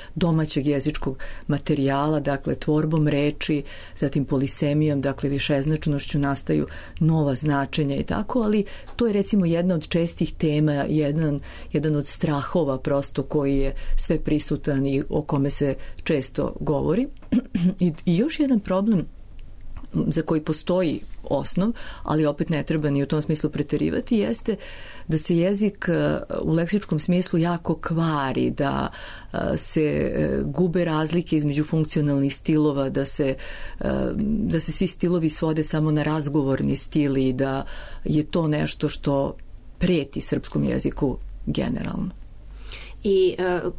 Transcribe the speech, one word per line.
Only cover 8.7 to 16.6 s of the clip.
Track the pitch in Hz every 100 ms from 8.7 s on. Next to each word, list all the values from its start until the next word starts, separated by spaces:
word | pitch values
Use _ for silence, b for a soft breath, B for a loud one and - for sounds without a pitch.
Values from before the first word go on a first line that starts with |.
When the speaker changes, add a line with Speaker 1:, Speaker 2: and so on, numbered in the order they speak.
| B B -
Speaker 1:
to | 233
je |
recimo | 202 196 202 170
jedna | 165 185
od | 165 -
čestih | 170 170 - 160
tema, | - 160 151 151 143 -
jedan, | 151 143 156 156 143 B B B
jedan | 151 156 147
od | -
strahova | - 156 143 - 180 143 131
prosto | 151 139 - -
koji | 135 151 139 139
je | 131 B B B
sve | - 156
prisutan | 156 151 - 147 156 135 139
i | 135 -
o | 151
kome | 151 143 139
se | - 143 - B B
često | - 147 - - - -